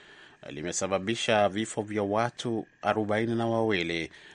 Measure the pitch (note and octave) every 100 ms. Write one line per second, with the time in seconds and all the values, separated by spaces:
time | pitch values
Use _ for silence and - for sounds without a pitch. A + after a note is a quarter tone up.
0 | - - - - - C#2+ D#2+ - F#2+ F#2+
1 | F#2+ A2+ - A2 G2+ F#2+ A2 - G#2 G#2+
2 | G2+ G#2 A#2+ - B2+ A2 - _ G2+ G#2+
3 | G#2 G#2 A#2 A#2 A#2 A2+ A2 G2 E2 E2+
4 | D#2+ - -